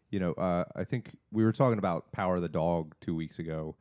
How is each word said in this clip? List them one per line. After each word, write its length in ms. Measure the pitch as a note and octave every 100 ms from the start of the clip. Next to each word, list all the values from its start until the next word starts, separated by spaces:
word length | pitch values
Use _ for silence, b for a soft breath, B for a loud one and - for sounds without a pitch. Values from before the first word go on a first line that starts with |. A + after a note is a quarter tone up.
| -
you 100 | G2+
know, 120 | F2+
uh, 300 | - F#2 F2 -
I 100 | -
think 320 | - B2 - - _
we 140 | G#2+
were 80 | A2
talking 260 | G#2+ C3 A2
about 340 | F#2+ E2 -
Power 240 | - F#2 F2+
of 60 |
the 60 | E2+
Dog 460 | D#2 D#2+ E2+ D#2 -
two 140 | -
weeks 240 | E2 E2 -
ago. 380 | D#2+ D#2+ D#2 -